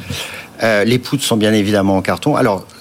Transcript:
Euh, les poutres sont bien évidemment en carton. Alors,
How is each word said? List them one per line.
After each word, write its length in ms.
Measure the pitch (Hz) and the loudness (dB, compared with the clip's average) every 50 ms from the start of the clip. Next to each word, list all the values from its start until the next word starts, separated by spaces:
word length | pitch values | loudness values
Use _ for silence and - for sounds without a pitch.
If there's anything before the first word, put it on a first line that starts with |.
| - - 92 - - - - - - - - - 113 | -10 -10 -10 -8 -10 -10 -12 -14 -16 -18 -8 -2 0
Euh, 220 | 113 110 101 98 | 2 2 2 4
les 120 | 113 123 | 2 2
poutres 260 | 123 - - 147 135 - | 0 0 -2 -4 -4 -2
sont 140 | - 117 | -2 0
bien 160 | 107 104 107 110 | 2 2 2 2
évidemment 420 | 107 98 104 104 101 98 98 98 | 2 2 2 2 2 2 2 2
en 60 | 95 | 0
carton. 340 | 92 - 92 90 - 156 143 | 0 -2 -4 -2 -2 0 0
Alors, 300 | 127 131 113 98 90 - - - - | 2 2 2 0 -2 -6 -12 -10 -4